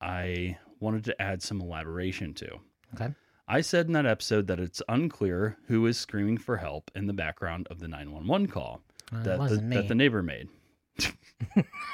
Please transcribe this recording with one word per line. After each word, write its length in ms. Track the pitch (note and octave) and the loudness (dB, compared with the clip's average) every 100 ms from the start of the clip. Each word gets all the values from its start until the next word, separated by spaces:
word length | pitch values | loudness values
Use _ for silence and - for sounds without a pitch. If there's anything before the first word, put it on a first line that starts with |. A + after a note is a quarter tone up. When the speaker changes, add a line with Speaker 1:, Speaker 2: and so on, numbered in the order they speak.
Speaker 1:
I 560 | F2+ F2+ F2+ F2+ F2+ F2 - - | -6 -4 -2 -2 -2 -6 -12 -6
wanted 240 | G#2+ A2 | -2 -2
to 160 | A2+ - | -2 -2
add 220 | G2 F#2+ | -2 -2
some 180 | - G2+ | -4 -6
elaboration 720 | F2 D#2+ D#2+ E2+ F#2 - D#2+ | -4 -6 -6 -4 -2 -4 -6
to. 220 | - - - - _ - | -8 -12 -14 -18 _ -14
Speaker 2:
Okay. 180 | - A#2 - _ _ - | -8 -6 -8 _ _ 0
Speaker 1:
I 140 | C3+ | 0
said 260 | D#3+ E3+ E3 | 4 2 4
in 60 | |
that 140 | D#3 C3 | 4 4
episode 400 | A2 - G#2+ G2 | 2 2 2 4
that 140 | F2+ | 0
it's 200 | F2 - - | -2 -4 0
unclear 720 | A#2+ E3 - G2 F2+ G#2+ - - | 2 2 2 0 2 0 -2 2
who 180 | A2+ A2+ | 4 4
is 120 | A#2 | 2
screaming 400 | - G#2 G2+ A2+ | -2 0 2 0
for 180 | - A2 | 0 -4
help 340 | D2+ D2+ - | -4 -8 -8
in 120 | G2 G2+ | -6 -4
the 60 | |
background 540 | G2 D#2+ - E2+ F2 - | -2 -4 -4 -4 -4 -8
of 80 | F2 | -10
the 80 | E2 | -10
nine 220 | D2+ D2 | -10 -10
one 140 | D2+ F2+ | -6 0
one 200 | F#3+ G3 | 2 2
call 340 | E2+ A#1 A#1 _ - - | -2 -6 -10 _ -20 -10
Speaker 2:
Uh, 60 | A2+ | -4
it 60 | |
Speaker 1:
that 80 | A2+ | 0
the, 40 | G#2+ | 2
Speaker 2:
wasn't 320 | C#3 G#2+ A2+ | 2 2 2
Speaker 1:
that 120 | A#2+ | 0
Speaker 2:
me. 60 | G2+ | 2
Speaker 1:
the 60 | |
neighbor 280 | A#2 C#3 A2 | 4 4 4
made. 260 | E2+ A#1+ F#2 - _ _ _ - | -2 -6 -12 -18 _ _ _ -4
Speaker 2:
<laughs> 640 | - - - - - - - C6+ C6+ | -4 -4 -16 -12 0 0 0 -4 -10